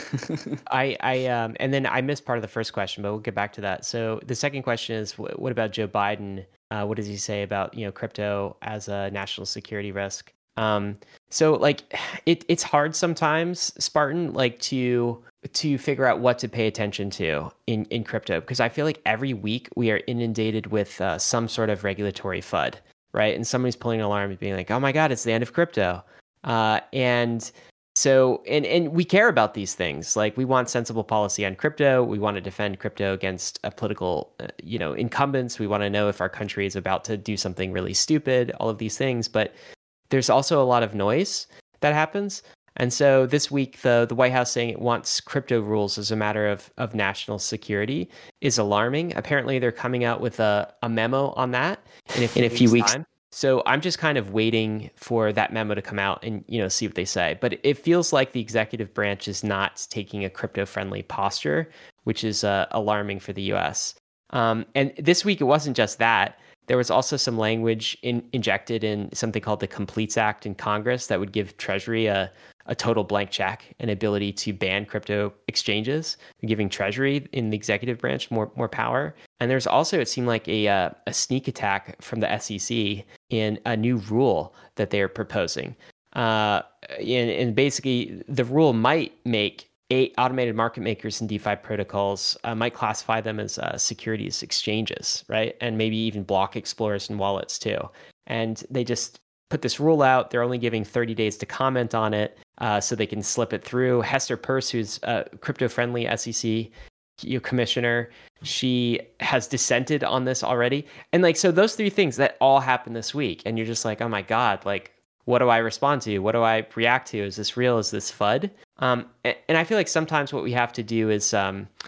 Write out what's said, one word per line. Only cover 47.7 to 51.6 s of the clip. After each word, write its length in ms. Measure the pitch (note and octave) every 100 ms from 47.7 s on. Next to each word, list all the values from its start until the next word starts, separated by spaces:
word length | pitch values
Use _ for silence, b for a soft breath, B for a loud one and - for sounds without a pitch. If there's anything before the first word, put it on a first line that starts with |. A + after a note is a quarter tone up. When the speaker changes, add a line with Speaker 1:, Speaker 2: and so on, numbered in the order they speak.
| G2+ G#2 D3+ F3+ B B -
Speaker 2:
is 160 | C#3 A#2
alarming. 580 | G#2 G#2 A#2 D3 E3+ -
Apparently, 420 | G#2 C#3+ B2+ C3
they're 140 | A#2+
coming 320 | A#2 B2 B2+
out 160 | A#2+ A#2
with 180 | A#2+ -
a, 340 | G#2+ G#2 - -
a 60 | A#2
memo 420 | A2+ A#2 C3+ C#3
on 220 | C3+ B2+
that 280 | B2